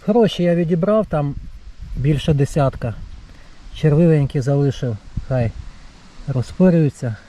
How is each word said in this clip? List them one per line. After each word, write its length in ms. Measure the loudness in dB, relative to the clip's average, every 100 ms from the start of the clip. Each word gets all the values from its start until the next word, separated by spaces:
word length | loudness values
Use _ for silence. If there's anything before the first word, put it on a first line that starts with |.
| 4
Хороші 360 | 4 4 2
я 120 | 2
відібрав, 520 | 2 2 2 2 2 2
там 280 | -2 -2 -4 -10 -16 -18 -16 -12 -4
більше 380 | 0 0 2
десятка. 600 | 2 2 0 -2 -2 -8 -8 -14 -16 -20 -20 -20 -20 -18
Червивенькі 640 | -2 2 4 4 4 2 -2
залишив, 560 | 0 0 0 -2 -6 -8 -8 -10 -4
хай 240 | -2 -2 -4 -14 -16 -20 -20 -20 -16 -6
розпорюються. 880 | -4 -6 2 4 4 2 -2 -8 -8